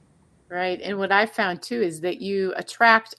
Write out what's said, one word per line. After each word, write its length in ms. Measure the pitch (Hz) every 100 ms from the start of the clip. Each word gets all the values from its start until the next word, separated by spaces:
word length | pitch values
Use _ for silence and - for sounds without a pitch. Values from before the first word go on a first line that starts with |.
| _ _ _ _ -
Right. 320 | 180 185 180
And 160 | - 196
what 120 | 196
I 160 | 196 220
found 360 | - 196 175
too 200 | - 240
is 200 | 190 156
that 180 | 175 -
you 320 | 190 196 190 -
attract 580 | 180 - 233 226 226